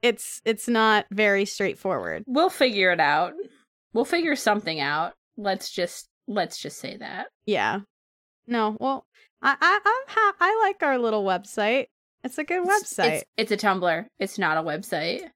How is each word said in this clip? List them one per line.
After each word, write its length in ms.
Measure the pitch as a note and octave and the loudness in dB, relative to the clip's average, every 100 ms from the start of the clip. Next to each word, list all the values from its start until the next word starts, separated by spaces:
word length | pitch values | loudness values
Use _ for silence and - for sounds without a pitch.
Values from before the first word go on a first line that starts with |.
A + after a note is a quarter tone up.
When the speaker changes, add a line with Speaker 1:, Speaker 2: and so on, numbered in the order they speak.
Speaker 1:
It's, 400 | A#3+ A#3 - - - | 0 -2 -8 -6 -4
it's 220 | A3 - | -2 0
not 380 | A#3 A3 G#3+ - | 2 4 4 0
very 340 | G3 G#3 G3 G3+ | 0 2 4 0
straightforward. 760 | - G3 - F#3+ D3+ F2 D#2+ G#3+ | -2 -4 -2 -4 -2 -4 -6 -2
Speaker 2:
We'll 220 | C4 F4+ | 2 2
figure 420 | - C4 G3+ F#3 | 4 2 4 2
it 80 | F3 | 4
out. 340 | D3 D3 F3 D#4+ G#4 _ _ _ _ | 4 4 0 -4 -14 _ _ _ _
We'll 120 | A3+ - | -2 0
figure 300 | E4+ E4 C#4+ | 0 0 0
something 440 | - G#3 F#3 D#3+ | 0 0 -2 -4
out. 340 | C#3 D3 E3+ - _ - | -2 -2 -4 -8 _ -6
Let's 340 | G3+ F#3+ - | -4 -4 -4
just, 360 | - F3 - - _ - | -4 -4 -6 -18 _ -6
let's 300 | G3+ E3+ - | -4 -4 -6
just 200 | - - | -12 -10
say 180 | - - | -14 -12
that. 300 | - F#3 - _ - | -12 -12 -12 _ -2
Speaker 1:
Yeah. 340 | F#3 G#2 F#3+ G3+ _ _ _ _ _ - | 0 0 -2 -8 _ _ _ _ _ -6
No, 300 | A#3+ G#3+ G#3+ | -2 -2 -2
well, 260 | B3+ C4+ _ _ _ _ | -4 -4 _ _ _ _
I, 140 | - C4+ | -2 2
I, 200 | E4 G4 G4+ | 2 4 2
I'm 300 | A#4+ C5+ - | 0 0 2
ha-, 180 | G#4+ G4 | 2 2
I 200 | F4 A4 G#4 | 2 4 2
like 160 | G4 | 2
our 140 | D4+ C4 | 0 2
little 260 | A#3 G#3+ | 2 0
website. 640 | G3 F#3 G3+ - G#3 B3+ - _ _ _ | 0 -2 -2 -2 2 2 -2 _ _ _
It's 140 | B3+ - | -10 -6
a 60 | |
good 200 | D4 F4 F4 | -4 -2 2
Speaker 2:
It's, 260 | G4+ - | 0 0
Speaker 1:
website. 300 | - E3 D#3 - - | 0 0 0 -6 -4
Speaker 2:
it's, 140 | A3+ | -2
it's 120 | G3+ | 0
a 40 | G#3+ | 2
Tumblr. 380 | F#3+ F3 E3 - _ | 2 2 0 -4 _
It's 180 | F#3+ - | -8 -2
not 200 | F3 D#3+ | 0 0
a 40 | |
website. 580 | D#3+ D3+ G3 E3 E3 - F4+ | 0 -4 -4 -4 -2 -4 -8